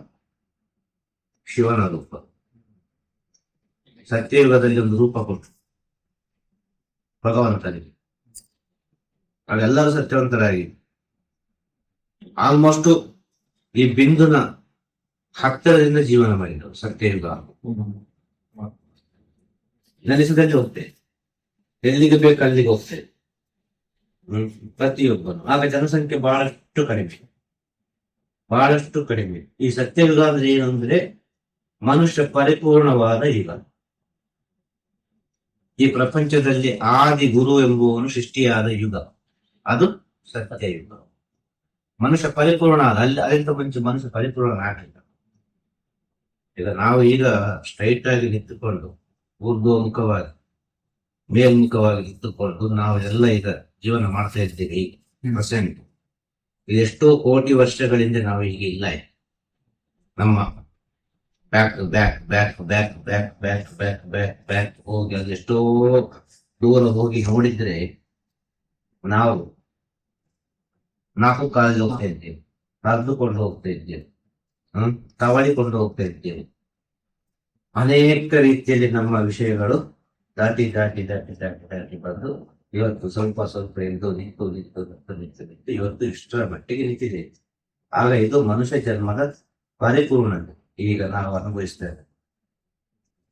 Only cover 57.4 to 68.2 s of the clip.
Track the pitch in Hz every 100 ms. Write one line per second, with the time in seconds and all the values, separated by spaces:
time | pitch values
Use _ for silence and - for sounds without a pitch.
57.4 | 135 131 123 - 127 120 113 113 101 101
58.4 | 101 92 95 92 98 78 - _ _ _
59.4 | _ _ _ _ _ _ _ - 104 104
60.4 | 101 - - _ _ _ _ _ _ _
61.4 | _ 107 110 101 92 101 104 - - 101
62.4 | 104 - 85 104 104 - - 101 101 -
63.4 | 101 101 - - 101 98 90 101 98 -
64.4 | - 101 107 - - 107 104 98 98 92
65.4 | - 117 117 120 123 127 - - _ _
66.4 | _ _ 120 123 120 110 117 110 104 117
67.4 | 120 110 104 85 90 - _ _